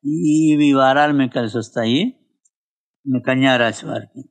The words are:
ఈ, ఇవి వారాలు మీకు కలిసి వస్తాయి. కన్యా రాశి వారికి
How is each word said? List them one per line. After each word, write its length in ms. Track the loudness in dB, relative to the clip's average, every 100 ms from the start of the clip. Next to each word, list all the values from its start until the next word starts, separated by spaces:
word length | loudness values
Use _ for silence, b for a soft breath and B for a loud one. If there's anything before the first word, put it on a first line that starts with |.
| -6
ఈ, 480 | -2 0 2 2
ఇవి 200 | 2 2
వారాలు 400 | 4 2 2 2
మీకు 200 | 2 0
కలిసి 240 | -2 -4 -6
వస్తాయి. 560 | -6 -4 -2 0 -2 -6 _ _ _ _ _ _ _ _ -6 -4 -2
కన్యా 300 | 0 2 2
రాశి 280 | 0 -4 -10
వారికి 360 | -10 -10 -20 -20